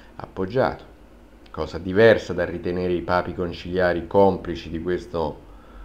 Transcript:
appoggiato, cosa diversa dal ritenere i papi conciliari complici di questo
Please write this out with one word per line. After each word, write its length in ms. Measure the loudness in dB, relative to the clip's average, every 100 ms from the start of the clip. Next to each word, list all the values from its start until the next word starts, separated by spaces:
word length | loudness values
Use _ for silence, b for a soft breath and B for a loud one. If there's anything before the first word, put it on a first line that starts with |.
| B B
appoggiato, 760 | -12 -6 -4 0 0 -2 -14 -20 -20 -20 -20 -20 -14
cosa 260 | -8 -6 -6
diversa 560 | -2 6 8 6 2
dal 140 | -4 -4
ritenere 460 | -4 -4 -2 0
i 80 | -2
papi 320 | 0 0 0
conciliari 760 | -4 -6 -6 -6 0 2 0 0
complici 600 | 4 4 4 -4 -8 -8
di 120 | -6
questo 580 | -2 -4 -4 -4 -4 -6 -16 B B B